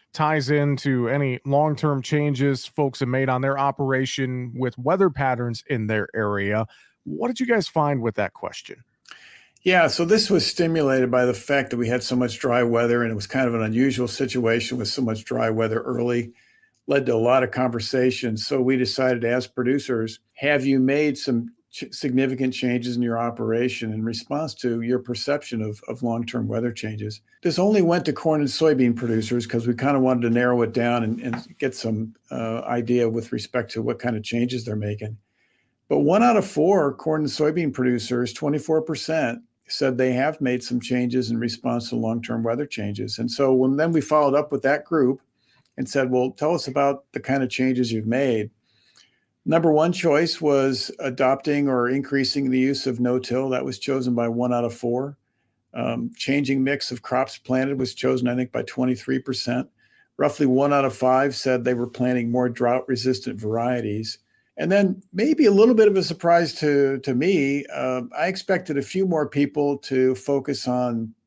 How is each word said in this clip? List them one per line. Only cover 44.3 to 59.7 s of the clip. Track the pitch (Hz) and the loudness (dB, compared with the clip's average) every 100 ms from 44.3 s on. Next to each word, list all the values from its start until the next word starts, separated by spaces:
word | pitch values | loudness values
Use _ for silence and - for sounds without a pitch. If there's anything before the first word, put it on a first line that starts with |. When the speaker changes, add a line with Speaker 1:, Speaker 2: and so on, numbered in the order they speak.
Speaker 2:
up | 143 147 | 2 0
with | 131 | 0
that | 135 143 | 0 0
group | - 160 127 135 _ _ _ _ _ - | 0 2 2 0 _ _ _ _ _ -10
and | 127 | -2
said, | 139 131 | 0 2
"Well, | 127 127 | 0 0
tell | - 151 | -2 -2
us | 165 135 | -2 -2
about | 143 139 139 _ | 0 0 0 _
the | 135 | -10
kind | - 139 | -2 0
of | 127 | 0
changes | - 131 127 117 | 0 0 2 0
you've | 113 110 | -2 -2
made." | 127 135 110 107 _ _ _ _ _ _ _ _ _ - | 0 2 0 -2 _ _ _ _ _ _ _ _ _ 0
Number | 165 165 | 2 4
one | 151 170 | 4 2
choice | - 170 147 165 - | 2 2 2 2 0
was | 151 139 135 120 - - | 2 2 2 -2 -6 -6
adopting | 139 123 131 135 151 143 143 | -8 0 2 2 0 0 2
or | 127 120 | 2 0
increasing | 139 131 139 127 143 135 | -2 -2 -2 0 -2 0
the | 131 | 2
use | 135 135 135 | 2 0 -4
of | 120 | -2
no-till. | 123 127 127 127 135 | 0 0 -2 -2 -2
That | 127 | -2
was | 135 127 | -4 -6
chosen | - 135 123 | -4 -2 0
by | 120 117 | 0 0
one | 117 123 | 0 0
out | 120 | 0
of | 117 | -2
four. | 117 120 123 143 143 _ _ _ _ _ | -4 -4 -2 -4 -10 _ _ _ _ _
Um, | 117 123 117 117 - | -6 -4 -4 -6 -6
changing | - 143 135 135 | -2 0 0 0
mix | 135 143 - | 0 -2 -4
of | 123 | -8
crops | - 127 135 - | -2 -2 -2 -6
planted | - 127 135 135 | -2 0 0 -2
was | 127 | -4
chosen, | - 131 127 123 | -2 -2 0 0
I | |
think, | 123 123 | -2 -2
by | 120 | -4
twenty-three | 117 - 127 117 - 131 | -6 -2 -2 -2 -2 -4
percent. | 135 127 - 123 - | -4 -6 -2 -4 -6